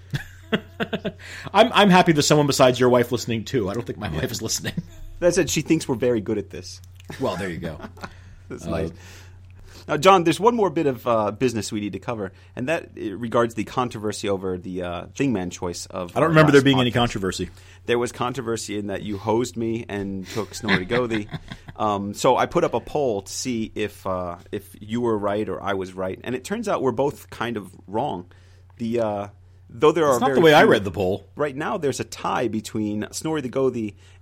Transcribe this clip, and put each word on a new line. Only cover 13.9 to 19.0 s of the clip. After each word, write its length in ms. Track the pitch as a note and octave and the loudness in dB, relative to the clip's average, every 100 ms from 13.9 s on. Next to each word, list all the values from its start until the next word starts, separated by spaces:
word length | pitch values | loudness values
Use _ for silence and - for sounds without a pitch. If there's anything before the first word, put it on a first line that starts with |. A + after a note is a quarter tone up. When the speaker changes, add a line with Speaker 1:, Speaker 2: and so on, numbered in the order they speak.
| A2+ G#2 G2+ G2+ | -4 -6 -4 -2
Speaker 2:
over 260 | G2 F#2+ F2+ | -2 -2 -6
the, 260 | E2+ F#2 | -6 -8
uh, 240 | F2 F2 F2 | -6 -8 -8
Thingman 360 | - C#3+ G#2 F2+ | -2 0 0 -4
choice 340 | - F2+ E2+ - | -6 -8 -8 -10
of 240 | F#2 F2 | -10 -6
Speaker 1:
I 20 | |
don't 80 | A2+ | 0
Speaker 2:
our 60 | D#3 | 4
Speaker 1:
remember 220 | D#3 D3+ | 6 8
there 80 | C#3+ | 8
Speaker 2:
last 40 | |
Speaker 1:
being 160 | C3+ C3 | 8 4
any 100 | B2 | 4
Speaker 2:
podcast. 40 | |
Speaker 1:
controversy. 560 | A#2+ A#2+ A2 F#2+ F2+ F2 - - - | 2 0 0 -4 -2 -6 -10 -20 -12
Speaker 2:
There 140 | - A#2+ | -2 0
was 120 | A#2+ | 0
controversy 680 | - B2 B2 A2+ A2+ - G#2 | -2 -4 -4 -4 -4 -4 -6
in 80 | G2+ | -4
that 160 | F#2+ | -6